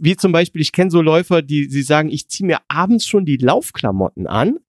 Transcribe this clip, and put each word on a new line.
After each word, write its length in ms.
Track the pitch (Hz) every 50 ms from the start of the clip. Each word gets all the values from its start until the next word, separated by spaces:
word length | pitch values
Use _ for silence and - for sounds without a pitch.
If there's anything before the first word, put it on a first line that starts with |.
| 160
wie 120 | 160 190
zum 160 | - - 196
Beispiel, 300 | 165 165 180 170 - 160
ich 100 | 156 -
kenn 200 | - - 185 190
so 100 | 165 170
Läufer, 400 | 160 156 156 170 180 - 180 165
die, 260 | 147 135 151 147 143 139
die 140 | 135 143
sagen, 280 | 135 135 151 151 156 156
ich 160 | 151 147 - -
zieh 160 | - - 190
mir 160 | 185 156 - _ -
abends 400 | - 156 180 190 240 226 - -
schon 180 | - 202 190
die 120 | 151 139 127
Laufklamotten 920 | 127 123 165 254 - - - - - 107 95 95 95 - - - 92 -
an 320 | - 107 127 196 277 339 _